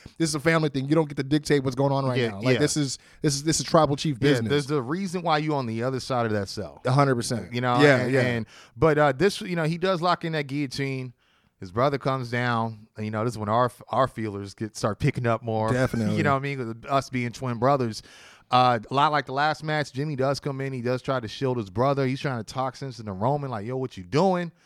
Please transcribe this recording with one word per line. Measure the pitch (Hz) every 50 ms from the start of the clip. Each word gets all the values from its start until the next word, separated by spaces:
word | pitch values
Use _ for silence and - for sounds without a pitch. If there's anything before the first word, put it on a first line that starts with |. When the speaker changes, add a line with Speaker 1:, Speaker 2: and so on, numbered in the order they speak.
| - - - _
Speaker 1:
"This | 165 156
is | 151
a | 151
family | 123 165 165 165 156 151
thing. | - 139 131 139
You | 156
don't | 165 160 143
get | 143
to | - 139
dictate | 135 147 156 147 - 151 143 131
what's | 135 123
going | 120 139 139
on | 139 139 135
right | 131 127 127
Speaker 2:
Yeah, | 123 113
Speaker 1:
now. | 104 98 107
Like, | 127 131
Speaker 2:
yeah. | 110
Speaker 1:
this | 147 147 -
is, | 156 147 131 - - - - - - -
this | 156 139
is, | 139 143
this | 160 151 -
is | 139
tribal | - - 165 156 143 139
chief | 131 - 165 143 110
Speaker 2:
Yeah, | 131 143
Speaker 1:
business." | 147 123 113 110
Speaker 2:
there's | 139 147 143
the | 123 151 147 123
reason | 117 156 185 196 185 160 185 165
why | 170 156 151
you | 151 156 151
on | 143 131
the | 117 113 113 117
other | 131 135 127
side | - - 135 120 117
of | 113 107
that | 104 98 -
cell. | - - 95 80 73 - _
Speaker 1:
A | 123 127
hundred | 143 143 139 131
percent. | 120 113 - 127 110 95 90 120
Speaker 2:
You | 120 123
know? | 127 123 123
Speaker 1:
Yeah, | 147 147 139
Speaker 2:
And, | 123 127 123 131
Speaker 1:
yeah. | 135
Speaker 2:
and, | 123 127 120 117 107 - - - - - _
but, | 113 139 160 151 147
uh, | 151 147 131
this, | 127 165 202 196 -
you | 214 190 180
know, | 170 160
he | 151 170 175
does | 160 190 190 165 160
lock | 180 170 - -
in | 170 160
that | 156 143 131
guillotine. | 135 147 147 131 - - 139 135 135 131 127 127 120 _ _ _ _ _ _ _ _ _
His | - 92 87
brother | 107 127 147 143
comes | 131 - 139 131 135 127 117
down. | 117 120 123 123 120 117 113 113 113 107 107 _ _ -
And, | 107
you | 107
know, | 107 107 107
this | 123 113
is | 110
when | 107 101
our, | 107 117 123 120 - - - -
our | - 117 135
feelers | 123 - - 110 107 101 101 101 98 -
get, | - 113 107 -
start | - - 117 101 -
picking | - 143 - - 123
up | 117 113 113 -
more. | 117 110 110 110 110 123
<laughs> |
Speaker 1:
Definitely. | 127 131 123 - 117 110 104 107 107
Speaker 2:
You | -
know | 147 139
what | 135
I | 139
mean? | 139 139 135
'Cause | 127 113 113 113 117 139
us | 139 139 131 -
being | - 127 120 120 107
twin | - 131 127 120 113
brothers. | 113 131 143 139 127 117 107 - - - - - - - - - _ _
Uh, | - 127 127 123 123 117 104 -
a | 131
lot | 135 143 156 151
like | 147 131
the | - 131
last | 135 147 156 151 - 151
match, | 156 151 151 147 - -
Jimmy | 127 143 160 151
does | 127 131 139 143 -
come | - 147 139 135
in. | 135 139 135
He | 127 113
does | 120 127 127
try | - - 135 127
to | 117 104
shield | - - 135 131 127
his | 120 110 98
brother. | 90 107 123 139 143 135 139
He's | 131 131 135
trying | - 151 131
to | 117 104
talk | - - 131 131 131 -
sense | - 143 135 120 113
into | 113 107 98
Roman, | 92 104 127 143 147 139 135
like, | 123 107 98
"Yo, | 113 127 131
what | 131 127 -
you | - 92
doing?" | 87 92 143 180 196 185 180 175 170 - _ _